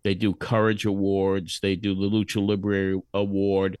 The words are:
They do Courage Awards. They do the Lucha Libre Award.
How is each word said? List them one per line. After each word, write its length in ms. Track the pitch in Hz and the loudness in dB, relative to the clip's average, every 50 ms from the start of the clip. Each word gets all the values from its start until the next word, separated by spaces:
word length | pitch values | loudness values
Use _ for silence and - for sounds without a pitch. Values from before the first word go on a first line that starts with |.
| - | -2
They 120 | 104 95 | -2 0
do 180 | 90 104 104 92 | 0 0 0 0
Courage 520 | - - - 120 113 107 110 107 104 - | -2 -2 0 2 2 4 2 2 0 0
Awards. 760 | 110 98 98 98 98 98 98 95 98 95 98 85 80 - - | -2 -2 0 0 0 2 2 2 0 0 -2 -4 -6 -8 -4
They 140 | - 101 95 | 0 0 0
do 180 | 87 104 101 98 | 0 0 -2 -2
the 160 | 92 98 101 | 0 0 0
Lucha 360 | 104 110 104 - - 110 98 | 0 0 0 0 -2 0 0
Libre 540 | 101 104 101 95 104 101 98 95 95 95 95 - _ - | 0 0 0 0 0 0 0 0 0 -2 -2 -4 _ -4
Award. 640 | 98 101 101 98 98 98 101 98 95 95 98 95 - | -2 -2 0 0 0 0 2 2 2 0 0 -2 -4